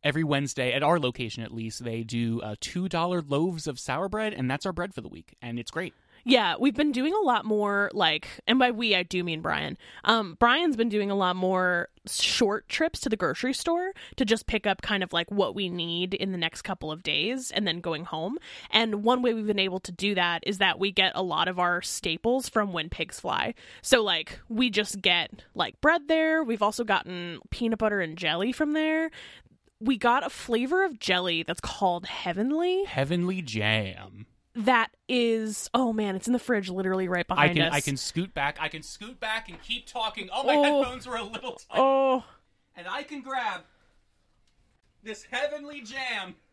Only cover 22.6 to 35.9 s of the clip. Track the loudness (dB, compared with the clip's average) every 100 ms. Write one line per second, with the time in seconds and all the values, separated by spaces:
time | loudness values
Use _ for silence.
22.6 | 0 -2 -6 -6 -6 -6 -4 -2 -2 -4
23.6 | -16 -12 4 4 4 0 -2 -12 -8 0
24.6 | 2 2 -2 0 2 2 0 -8 -18 -4
25.6 | -4 2 2 2 2 2 4 2 0 0
26.6 | 0 0 0 0 0 -8 -8 -10 -10 -4
27.6 | -2 2 0 2 -2 -2 -2 0 0 0
28.6 | 0 2 2 0 -2 -6 -20 -20 -20 _
29.6 | _ _ 0 2 4 2 0 -8 -2 0
30.6 | 2 2 0 -2 0 0 0 -2 -4 -6
31.6 | -6 0 0 0 -4 -6 -4 0 0 2
32.6 | 2 0 -2 -2 0 2 0 -2 -4 -2
33.6 | 2 2 0 -8 -16 -18 -20 _ _ -2
34.6 | 4 4 2 _ -2 2 2 2 -2 -6
35.6 | -2 2 2